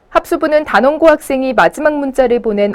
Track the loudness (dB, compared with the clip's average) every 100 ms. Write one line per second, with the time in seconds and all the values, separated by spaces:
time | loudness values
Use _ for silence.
0 | _ -4 -2 -2 0 -2 0 0 0 2
1 | 2 2 0 -4 -2 2 0 0 -2 -2
2 | -2 0 0 0 -2 -2 -2